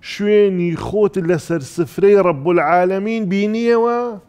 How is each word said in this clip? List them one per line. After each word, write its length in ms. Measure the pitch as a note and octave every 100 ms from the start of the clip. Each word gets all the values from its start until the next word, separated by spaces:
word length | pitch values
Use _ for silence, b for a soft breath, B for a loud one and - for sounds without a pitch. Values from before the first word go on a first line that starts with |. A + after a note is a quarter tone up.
| -
شوێنی 600 | - G#3 G#3 G3+ F#3 F3 D#3+
خۆت 400 | - G3+ G3+ F#3+ E3+
لەسەر 320 | F3 - E3+ C3 -
سفرەی 420 | E3+ - G3 G3+ F3+
ڕەب 200 | D3+ D3
العالەمین 760 | F3 D3+ F3 F3+ F#3+ G#3 A3+ G#3
بینیەوە؟ 680 | G3 G#3 A3 A#3 A#3 A#3 A#3+ A#3+ G#3